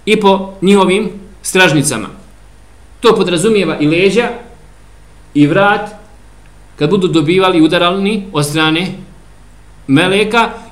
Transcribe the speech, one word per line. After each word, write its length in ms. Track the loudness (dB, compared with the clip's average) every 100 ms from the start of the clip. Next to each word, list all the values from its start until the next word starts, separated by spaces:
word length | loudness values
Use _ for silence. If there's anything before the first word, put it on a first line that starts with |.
i 160 | -2 0
po 340 | 2 0 -2 -4
njihovim 480 | 2 2 2 0 -4 -10 -20 -16
stražnicama.” 680 | -6 0 2 2 -2 -4 -10 -16 -20 -20 -20 -20 -20 -20 -20 -2
To 140 | 0 2
podrazumijeva 600 | 0 0 0 0 0 -2
i 80 | 0
leđa 420 | 2 2 0 -2 -6 -16 -20 -20 -20 -20 -20 -20 -20 -8
i 120 | 0 2
vrat, 440 | 4 2 0 -4 -14 -20 -20 -20 -20 -20 -20 -20 -4
kad 120 | -2
budu 180 | 0 0
dobivali 500 | 0 2 2 2 2
i 40 |
udarani 640 | 2 2 0 0 -2 -4 -6
od 140 | -4 -4
strane 460 | -2 -2 -2 -4 -10 -16 -20 -20 -20 -20 -20 -20 -20 -2
meleka 640 | 0 2 0 0 0 -2 -6 -4